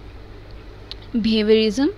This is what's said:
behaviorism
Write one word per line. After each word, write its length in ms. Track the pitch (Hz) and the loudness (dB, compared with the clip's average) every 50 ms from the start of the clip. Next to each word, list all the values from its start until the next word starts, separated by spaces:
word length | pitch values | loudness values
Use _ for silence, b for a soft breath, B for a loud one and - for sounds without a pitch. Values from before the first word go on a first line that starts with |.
| - - - - - - - - - - - - - - - - - - - - - - - | -18 -18 -18 -18 -18 -18 -18 -18 -18 -18 -18 -18 -18 -18 -18 -18 -18 -18 -18 -18 -12 -4 -2
behaviorism 720 | 240 202 226 220 220 214 208 220 220 220 220 202 247 277 320 403 | 0 2 2 2 4 4 6 6 6 6 4 2 2 0 0 0